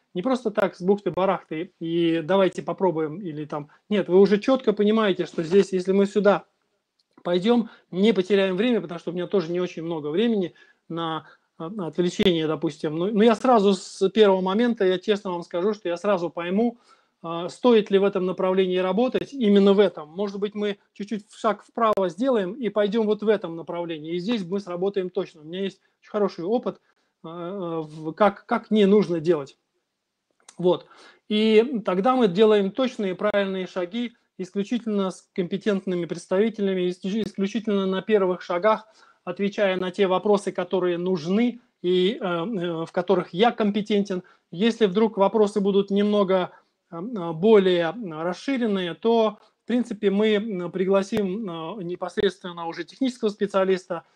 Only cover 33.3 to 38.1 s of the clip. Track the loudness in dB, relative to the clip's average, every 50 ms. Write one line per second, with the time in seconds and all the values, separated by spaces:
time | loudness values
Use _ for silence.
33.3 | 0 0 0 -2 -2 -6 -8 -6 -6 -6 -6 -6 -4 -6 -6 -8 _ _ _ _
34.3 | _ -12 -10 -8 -4 -4 -4 -2 -2 -4 -2 -2 -2 -2 -2 -2 -4 -8 -16 _
35.3 | -6 -6 -4 -4 -4 -4 -2 -2 -2 -2 -2 -4 -4 -4 -4 -6 -8 -10 -6 -2
36.3 | 0 0 0 0 0 -2 -2 -2 -2 0 -2 -2 -4 -4 -6 -4 -4 -4 -4 -4
37.3 | -4 -4 -4 -4 -4 -4 -4 -2 -2 0 0 -2 -2 -4 -2 0